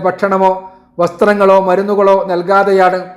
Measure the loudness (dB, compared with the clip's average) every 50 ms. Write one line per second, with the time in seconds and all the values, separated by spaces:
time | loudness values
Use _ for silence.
0 | -2 -4 -4 -2 -2 -2 0 0 0 0 -2 -2 -8 -16 -20 _ _ _ _ -4
1 | -4 -4 -2 -2 0 0 2 2 4 4 4 4 2 2 0 -2 -2 -2 -2 0
2 | 2 2 2 0 0 -2 -4 -4 -2 0 0 2 2 2 2 2 2 2 0 -2
3 | -8 -12 -18